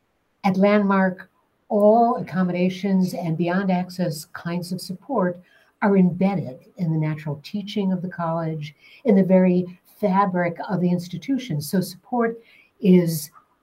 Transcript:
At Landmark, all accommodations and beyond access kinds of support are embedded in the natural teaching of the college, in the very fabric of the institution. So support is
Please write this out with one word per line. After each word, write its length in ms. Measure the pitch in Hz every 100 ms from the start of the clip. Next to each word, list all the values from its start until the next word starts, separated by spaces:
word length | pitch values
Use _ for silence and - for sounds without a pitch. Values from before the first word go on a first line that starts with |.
| _ _ _ _
At 120 | 196 185
Landmark, 720 | 202 208 196 196 190 185 - _ _ _ -
all 480 | 208 208 233 233 226
accommodations 960 | - 170 180 180 180 - 202 190 180
and 240 | - 175 160
beyond 340 | 170 180 196
access 540 | 180 180 - 165 151
kinds 480 | - - 170 175 170
of 80 | 185
support 580 | - 185 - 240 180 175 - _ _ -
are 160 | 208 196
embedded 640 | 180 165 190 185 127 131 _ -
in 120 | 165
the 80 | 160
natural 420 | 156 151 151 143
teaching 480 | - 208 196 214 190
of 80 | 180
the 80 | 180
college, 680 | - 170 165 160 156 151 - _ -
in 100 | 240
the 80 | 196
very 560 | 185 185 185 180 180 - _ -
fabric 560 | 208 190 202 180 175 175 -
of 120 | 180
the 100 | 180
institution. 720 | 175 - 160 - 262 - 147
So 200 | - 190
support 580 | 180 - - 240 233 233 - _ _ _
is 520 | 202 180 165 165 - _ _ _